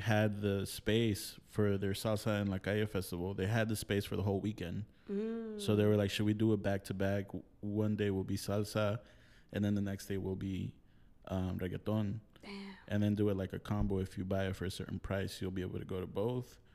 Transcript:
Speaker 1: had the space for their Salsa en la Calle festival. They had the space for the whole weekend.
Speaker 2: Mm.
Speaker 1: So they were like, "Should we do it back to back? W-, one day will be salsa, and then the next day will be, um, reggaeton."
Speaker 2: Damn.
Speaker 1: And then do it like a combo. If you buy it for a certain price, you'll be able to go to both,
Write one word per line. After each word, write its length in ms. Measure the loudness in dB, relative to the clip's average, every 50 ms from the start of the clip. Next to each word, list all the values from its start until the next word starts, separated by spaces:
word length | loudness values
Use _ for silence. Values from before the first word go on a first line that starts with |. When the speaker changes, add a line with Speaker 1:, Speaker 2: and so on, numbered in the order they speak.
Speaker 1:
had 420 | 0 2 4 4 4 4 2 0 0
the 240 | 0 0 0 0
space 680 | -4 -6 -4 0 2 4 4 4 4 2 0 -2 -8 -12 -14 -18 -4
for 300 | 0 2 4 4 4 2
their 140 | 2 0 0
Salsa 480 | 0 0 0 0 0 2 2 2 2
en 80 | 2 2
la 100 | 0 0
Calle 280 | 0 0 2 2 2
festival. 460 | 0 0 -2 -4 -2 -4 -4 -2 -2 -2
They 140 | 0 0
had 220 | 2 2 2 2 2
the 80 | 0
space 280 | -2 -2 0 0 0 0
for 120 | 0 -2
the 60 | 0 0
whole 160 | 2 0 2
weekend. 440 | 0 -2 -2 -4 -4 -6 -4 -6 -6 -8 -12 -16 -10 -6
Speaker 2:
Mm. 480 | -4 -4 -2 -4 -4 -6 -6 -8 -8 -4
Speaker 1:
So 140 | 0 4 4
they 100 | 6 6
were 100 | 6 6
like, 140 | 6 4 2
"Should 160 | 0 0 2
we 80 | 2 2
do 180 | 4 4 4 4
it 100 | 2 2
back 200 | 0 -2 -2 -2
to 80 | -4 -4
back? 320 | 0 0 0 0 0 -2
W-, 180 | -4 -8 -10 -12 -14 -14 -10
one 340 | -6 -2 0 0 2 2 2
day 140 | 2 2 2
will 140 | 2 0 0
be 120 | -2 -2
salsa, 640 | -2 -2 0 0 0 0 0 0 2 2 2 0 -2 -4 -10 -20 -20 -20 -20 -20 -20 -16 -6 -2
and 120 | 0 2
then 100 | 2 2
the 40 | 2
next 260 | 2 0 -2 -6 -6
day 120 | -4 -4 -2
will 160 | -2 -2 -4
be, 360 | -2 -4 -4 -4 -4 -4 -6 -8 -12 -20 -20 -20 -20 -20 -20 -20 -18 -8 -4
um, 280 | -2 -2 0 0 -2 -2
reggaeton." 580 | -2 -4 -4 -4 -2 0 0 0 0 0 -2 -4 -8 -12 -20 -20 -16
Speaker 2:
Damn. 100 | -14 -12 -12 -12 -12 -14 -16 -8 -2
Speaker 1:
And 140 | 0 2 2
then 120 | 2 4
do 120 | 4 2 2
it 60 | 2
like 160 | 0 -2 -4 -6
a 60 | -8
combo. 400 | -4 -2 0 2 2 2 2 0
If 180 | 0 -2 -4
you 80 | -6 -4
buy 220 | -2 0 0 0
it 80 | 0 -2
for 100 | -2 -4
a 40 | -4
certain 300 | -4 -6 -6 -6 -6 -6
price, 400 | -4 -2 -2 -2 -2 -2 -4 -6
you'll 100 | -6 -4
be 120 | -2 -2 -4
able 180 | -4 -4 -6
to 40 | -6
go 160 | -4 -4 -4
to 60 | -4
both, 540 | -4 -2 -2 0 0 0 -2 -4 -8 -12 -20 -20 -20 -20